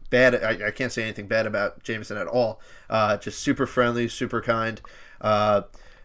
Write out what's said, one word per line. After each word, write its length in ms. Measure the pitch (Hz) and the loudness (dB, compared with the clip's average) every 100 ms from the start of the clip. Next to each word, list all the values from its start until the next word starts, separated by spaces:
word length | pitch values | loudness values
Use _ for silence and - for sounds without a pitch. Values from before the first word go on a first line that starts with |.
| - | 0
bad. 260 | 123 127 120 | 6 6 4
I, 320 | 110 110 107 | 0 -2 -4
I 40 | |
can't 200 | - 123 | -4 -6
say 120 | - | -4
anything 240 | 110 107 101 | -6 -6 -2
bad 180 | 110 110 | 0 0
about 360 | 104 101 - | -2 -2 -4
Jameson 360 | - 110 107 104 | -8 -8 -6 -8
at 100 | - | -2
all. 320 | 123 113 - - - - | 0 0 -2 -16 -18 -2
Uh, 260 | 110 107 104 | 0 2 0
just 240 | - - | -4 -4
super 260 | - 143 127 | -2 0 0
friendly, 440 | - 120 120 117 | 2 2 2 -2
super 320 | - 123 117 | -4 -4 -4
kind. 400 | 117 113 113 110 - - - - | 0 0 0 -6 -14 -20 -20 -4
Uh, 400 | 107 104 107 101 - - - - | 0 2 4 2 0 -18 -20 -20